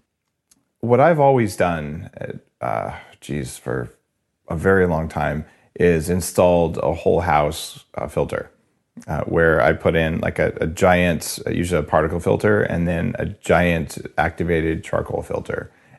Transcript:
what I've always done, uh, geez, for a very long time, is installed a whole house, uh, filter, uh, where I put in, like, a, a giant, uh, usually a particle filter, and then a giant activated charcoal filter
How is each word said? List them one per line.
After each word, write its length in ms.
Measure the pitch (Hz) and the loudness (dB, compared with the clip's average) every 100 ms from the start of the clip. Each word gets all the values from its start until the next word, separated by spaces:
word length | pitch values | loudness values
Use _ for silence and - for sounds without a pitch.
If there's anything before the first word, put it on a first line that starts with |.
| _ _ _ _ _ _ _ _ | _ _ _ _ _ _ _ _
what 180 | 117 120 | 2 4
I've 200 | 151 160 | 6 6
always 340 | 139 135 110 - | 4 4 2 0
done, 540 | 90 82 76 80 98 - - - - _ | 0 0 -6 -8 -12 -12 -12 -12 -18 _
uh, 320 | 62 53 50 - - - | -6 -4 -6 -10 -16 -18
geez, 360 | - 71 64 - | -8 -6 -6 -10
for 320 | - 64 58 - _ _ _ _ - | -6 -6 -8 -14 _ _ _ _ -8
a 80 | 85 | -2
very 280 | 92 95 90 | 2 4 4
long 220 | 80 80 | 0 -2
time, 380 | 80 76 73 73 _ _ - | -4 -4 -4 -8 _ _ 0
is 340 | 87 82 78 | 2 2 0
installed 680 | 90 87 - 90 87 82 82 | -2 -2 2 4 4 2 0
a 100 | - | -2
whole 280 | 85 95 87 | 0 0 0
house, 640 | 87 76 76 80 - - - - | 2 2 0 -2 -10 -16 -16 -10
uh, 120 | 69 | -6
filter, 440 | 78 69 - - _ _ _ _ - - | -4 -4 -6 -10 _ _ _ _ -18 -8
uh, 140 | 76 | -6
where 380 | - 87 82 78 | -2 2 4 4
I 120 | 65 | 4
put 220 | 82 - 82 | 2 2 2
in, 240 | 80 80 | 0 -2
like, 180 | - - | -2 0
a, 140 | 80 - | -2 -2
a 60 | - | -6
giant, 720 | 80 92 90 87 78 - - - | 2 4 4 4 0 -4 -6 -4
uh, 20 | |
usually 300 | 80 87 85 | -2 0 0
a 40 | |
particle 360 | 76 80 78 85 | 2 2 2 0
filter, 420 | - 104 104 104 | 0 2 2 2
and 260 | - 82 85 | 2 0 -2
then 280 | 85 82 - | -2 -2 -4
a 80 | 78 | -6
giant 720 | 101 - 85 87 85 73 - - - | -6 0 2 4 0 -4 -10 -6 -2
activated 680 | 78 - 85 82 80 80 | -2 -2 -2 0 0 -4
charcoal 380 | - - - - | -4 -4 -4 -6
filter 480 | - - - - - _ _ | -6 -8 -6 -8 -10 _ _